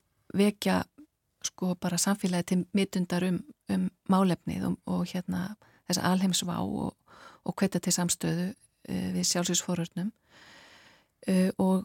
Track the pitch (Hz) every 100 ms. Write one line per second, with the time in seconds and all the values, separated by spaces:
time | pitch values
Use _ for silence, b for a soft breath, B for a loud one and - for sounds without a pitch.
0 | _ _ - 185 208 202 190 185 - -
1 | 302 _ _ _ - - 185 180 180 175
2 | - 202 190 180 175 180 - 202 190 185
3 | 180 175 185 175 - - - 190 185 -
4 | - 190 190 165 - 185 190 180 - 180
5 | 175 185 - 180 185 214 b b - 175
6 | - 185 190 175 180 170 185 208 190 -
7 | B B B B - - 190 175 - 175
8 | 175 - 165 165 180 - _ _ - 185
9 | 185 180 180 180 180 175 - 175 170 -
10 | 196 - b b b b b b b b
11 | b _ - 190 185 - 190 185